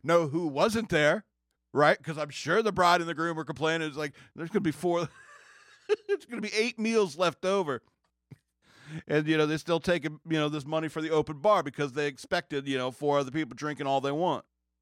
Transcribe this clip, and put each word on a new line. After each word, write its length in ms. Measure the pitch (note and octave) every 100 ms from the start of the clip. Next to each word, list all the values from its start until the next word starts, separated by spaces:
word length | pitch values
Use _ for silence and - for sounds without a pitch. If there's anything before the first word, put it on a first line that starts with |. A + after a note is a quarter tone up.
know 240 | C#3 E3+ D#3+
who 180 | D3+ E3+
wasn't 440 | C#3 G3+ A3 A3
there, 340 | D#3+ D3+ G3 - _ _ _ _
right? 300 | C3+ D3+ F3
'Cause 140 | C#3+ D3+
I'm 140 | D3
sure 300 | C#3 - F3+
the 120 | A3
bride 260 | F#3 F3+ F3
and 100 | E3+
the 40 |
groom 240 | D#3 E3 D#3+
were 80 | D#3
complaining. 420 | C3+ D#3+ E3 D#3
It's 80 | C#3+
like, 180 | D3+ - - -
"There's 140 | E3
gonna 100 | G#3
be 120 | F3+
four, 360 | D3 F3+ E3+ E3+ - - - - -
<laughs> 520 | - - - G#4 -
there's 160 | G4 -
gonna 160 | A#3+
be 120 | G#3+
eight 240 | G#3 A#3 A3+
meals 400 | A3 A3+ G3 D3
left 280 | F3+ - F#3
over." 360 | G3 E3 B2+ - _ _ _ _ - _ _ _ _ D3 D#3 -
And, 180 | D3+ D#3
you 120 | D#3
know, 80 | D3+
they 100 | D#3
still 240 | - E3+
take, 240 | F3 F3
you 160 | D3+ D3+ -
know, 240 | D#3+ D3+
this 160 | D3+ C3+
money 240 | D#3+ D#3+
for 120 | D#3
the 100 | D#3
open 260 | D#3 D3+ D3+
bar 260 | D#3 G3+
because 300 | D3 C3 D3
they 140 | B2+ D3
expected, 600 | C3+ - F3 - C#3+ C#3
you 100 | C3+
know, 140 | B2+
four 280 | B2 D3 C#3+
other 120 | C3+
people 240 | D3+ D3+ A#2+
drinking 320 | D3 D3 C#3
all 140 | C#3
they 100 | C3+
want. 320 | D3 F3 C3 - _ _ _